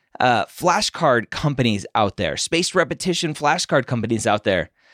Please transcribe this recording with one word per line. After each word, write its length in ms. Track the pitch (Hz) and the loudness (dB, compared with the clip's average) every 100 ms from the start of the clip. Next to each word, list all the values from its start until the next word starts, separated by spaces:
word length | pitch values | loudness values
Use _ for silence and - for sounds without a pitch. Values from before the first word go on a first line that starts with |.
| _ - | _ -2
uh, 240 | 127 113 | 2 2
flashcard 840 | - - 175 185 - - 160 120 107 | 0 -2 0 0 -2 0 2 2 0
companies 560 | - 151 131 120 101 - | -4 -2 0 0 0 -2
out 240 | 113 101 - | 0 0 0
there, 180 | 82 - | -4 -4
spaced 380 | - 170 180 | -2 -2 0
repetition 580 | 180 160 160 185 170 165 | 0 0 -2 -4 -2 -4
flashcard 540 | 151 147 175 - 151 123 | -2 0 0 0 0 0
companies 400 | 120 110 110 107 | -2 0 0 2
out 180 | 107 | 0
there, 240 | 107 92 78 _ _ | 2 0 -2 _ _